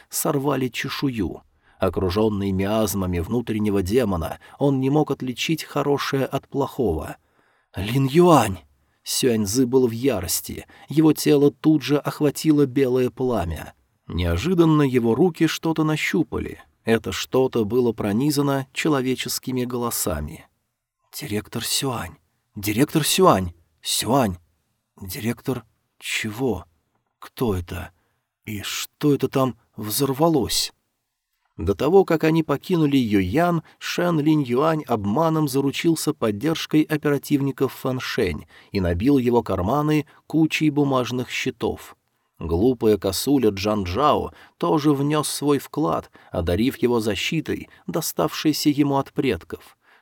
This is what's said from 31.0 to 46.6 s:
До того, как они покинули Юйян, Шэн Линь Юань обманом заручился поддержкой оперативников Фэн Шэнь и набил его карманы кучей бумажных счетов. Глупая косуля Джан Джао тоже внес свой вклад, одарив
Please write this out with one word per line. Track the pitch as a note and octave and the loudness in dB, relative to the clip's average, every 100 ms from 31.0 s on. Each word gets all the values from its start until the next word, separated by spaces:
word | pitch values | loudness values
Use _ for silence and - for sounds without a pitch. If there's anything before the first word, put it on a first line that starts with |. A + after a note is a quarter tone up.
| _ _ _ _ _ - | _ _ _ _ _ -6
До | E2+ G2 | -4 -2
того, | C3+ G3 | 4 4
как | F3+ D#3+ | 4 2
они | D#3+ E3 | 2 2
покинули | D#3 C#3 - F3 D3 C#3 | 0 -4 0 0 4 2
Юйян, | A#2 G2+ F2+ C3+ F3 E3+ - _ | 4 2 2 2 2 0 -4 _
Шэн | - - F3 D#3+ | -8 -2 0 2
Линь | D3 D#3 | 2 2
Юань | B2 A#2+ D#3+ D#3 D3 | 2 0 2 0 -2
обманом | A2+ G2+ B2 E3 D#3 D3 | -2 0 0 2 2 0
заручился | C3+ C#3 - E3 D#3+ D#3 | 0 -2 0 0 0 -2
поддержкой | - A#2 G#2 D3+ D#3+ - D#3 | -2 -2 0 -2 -2 0 0
оперативников | - D3+ D3+ C#3+ - C#3 C#3 - C3 | 2 0 0 -2 0 0 0 -2 -4
Фэн | - C3+ B2+ | -2 -6 -4
Шэнь | - - F#2+ F2+ - - _ | -4 -2 -2 -4 -12 -20 _
и | G2+ | -2
набил | F2+ F2 B2 C#3+ | 0 2 4 4
его | A#2+ A#2 | 4 2
карманы | - F#2+ F#2 C#3+ D3+ D3+ D3 _ - | 0 -2 0 0 2 0 -2 _ -4
кучей | D3+ D#3 - D#3 | 0 0 2 0
бумажных | C#3+ C#3+ C3 A2+ B2+ B2 | 2 2 0 -2 -6 -6
счетов. | - C3 - G#2 F2 - - _ _ _ - | -6 -6 -4 -4 -6 -14 -20 _ _ _ -12
Глупая | E2 E2+ B2+ B2 A2 G2+ | -4 0 2 2 2 2
косуля | G2 - C3+ C#3+ A2 | 0 -2 0 2 2
Джан | G2 G2+ G#2+ | 0 -2 -2
Джао | F2+ F#2+ D3 G#2 - - - - | -2 0 2 2 -2 -12 -20 -4
тоже | E3+ D#3+ D3+ | 0 2 2
внес | C#3 C#3+ D3+ C#3+ | 2 0 0 -2
свой | - C#3+ C#3 | -2 0 0
вклад, | - - D3+ C#3+ - _ _ | -2 -4 -2 -2 -6 _ _
одарив | F#2 E2+ F2+ | -4 -2 0